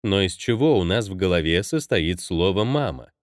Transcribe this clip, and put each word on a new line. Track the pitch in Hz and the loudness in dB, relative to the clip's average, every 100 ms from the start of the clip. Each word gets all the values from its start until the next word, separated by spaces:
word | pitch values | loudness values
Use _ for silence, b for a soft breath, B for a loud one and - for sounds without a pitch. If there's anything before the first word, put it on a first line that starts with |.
Но | 107 98 | 0 0
из | 92 | 0
чего | - - 113 151 127 | -2 -4 0 2 2
у | |
нас | 87 104 104 | 2 0 -2
в | |
голове | 92 95 87 82 82 | -2 0 2 2 0
состоит | 98 160 - 104 80 90 | 0 -4 0 0 0 -4
слово | - 85 90 95 | -4 0 2 2
«мама»? | 110 143 131 65 - _ | 0 0 -2 -6 -14 _